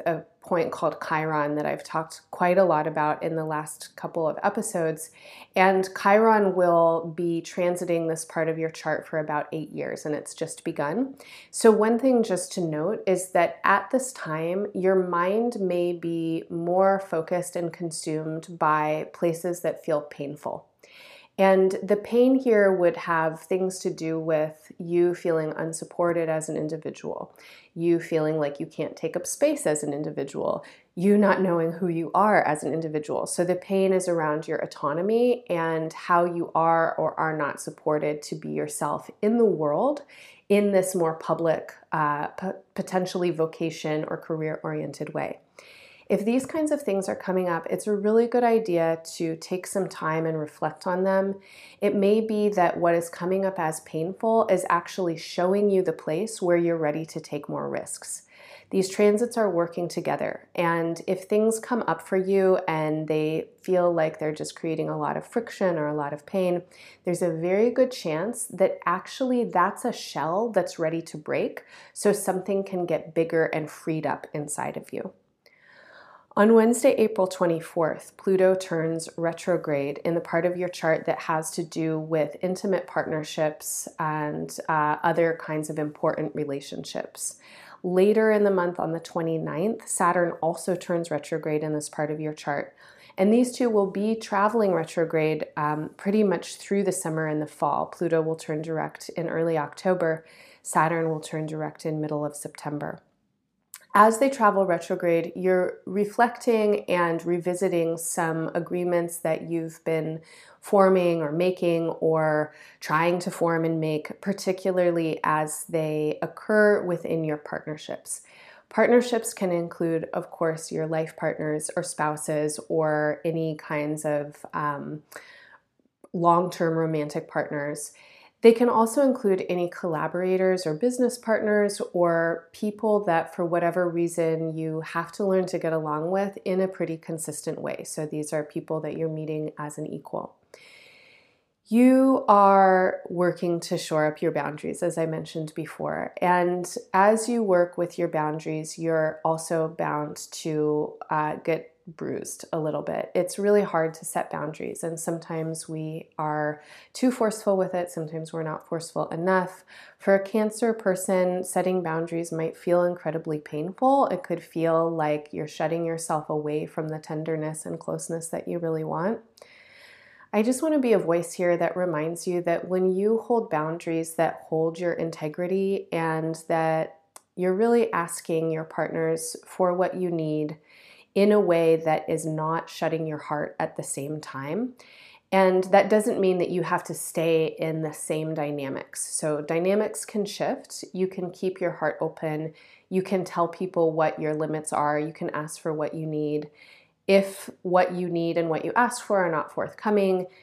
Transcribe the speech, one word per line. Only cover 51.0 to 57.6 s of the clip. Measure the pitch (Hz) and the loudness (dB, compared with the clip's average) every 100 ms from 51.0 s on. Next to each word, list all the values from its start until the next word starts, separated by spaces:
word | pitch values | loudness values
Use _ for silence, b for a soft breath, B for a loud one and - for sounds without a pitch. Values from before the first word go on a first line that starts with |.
them. | 190 190 196 196 B B B B | 2 2 0 -4 B B B B
It | 202 208 | 0 4
may | 196 214 | 4 4
be | 220 208 208 | 2 0 2
that | 196 170 - | 4 2 4
what | 170 | 2
is | 170 170 | 2 0
coming | - 180 190 | -4 -2 0
up | 190 185 | 0 -2
as | 160 160 | -4 -4
painful | - 160 165 190 226 226 220 | -8 -6 -6 -2 2 4 4
is | 185 - | 2 2
actually | 175 - - 175 160 | 0 0 -4 -2 -2
showing | - - 180 202 208 | -6 0 2 4 4
you | 190 | 4
the | 180 | 2
place | - - 160 220 - | -2 -2 -2 -4 -2
where | 180 175 | 2 4
you're | 170 165 | 4 0
ready | 151 151 160 | 0 -2 -6
to | 160 | -10
take | - 147 - | -8 -10 -6
more | 147 | -6